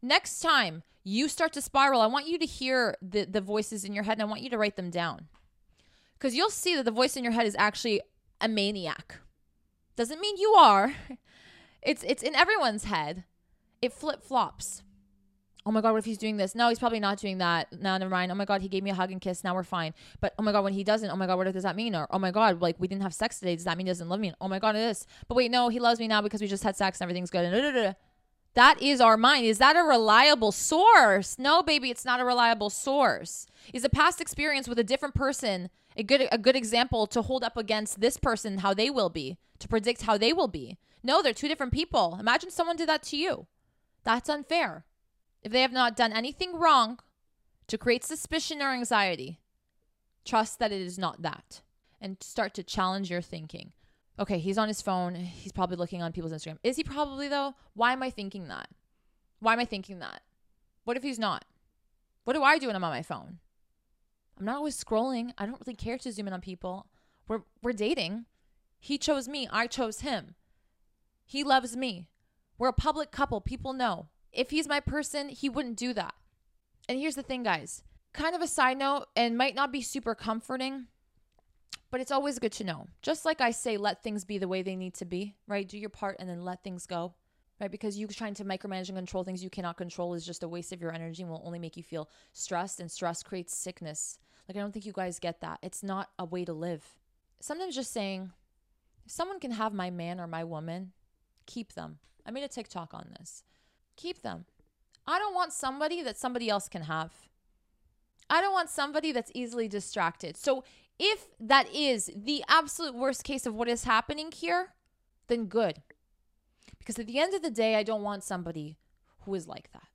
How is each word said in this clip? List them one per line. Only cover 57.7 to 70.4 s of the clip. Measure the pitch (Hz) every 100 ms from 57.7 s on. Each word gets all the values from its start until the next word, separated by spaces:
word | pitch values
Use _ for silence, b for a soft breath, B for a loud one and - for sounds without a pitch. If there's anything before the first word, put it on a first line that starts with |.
Why | - 233
am | 262
I | 262
thinking | 247 196 196 170
that? | 78 - _ _ _ _ _ _ _
Why | 220
am | 226
I | 240
thinking | 202 190 190
that? | 131 50 _ _ _ _ _ _ -
What | 240
if |
he's | 269 240
not? | 214 165 - _ _ _ _ _ _ _
What | -
do | 226
I | 196 214
do | 254
when | 202
I'm | 175
on |
my | 131
phone? | - 139 67 175 _ _ _ _ _ _ _ _ _ _
I'm | 190
not | 269
always | 302 -
scrolling. | - 220 254 254 240 -
I | 202
don't | 262
really | - 226
care | 226 247
to | 254
zoom | 208 202
in |
on | 185
people. | 180 180 185 185 - _ _ _ -
We're, | 220 - _
we're | 240
dating. | 233 208 247 170 208 233 _ _ _ _ _
He | - 285
chose | - 294 240
me. | 294 254
I | 214 240
chose | - 233 214
him. | 285 233 - -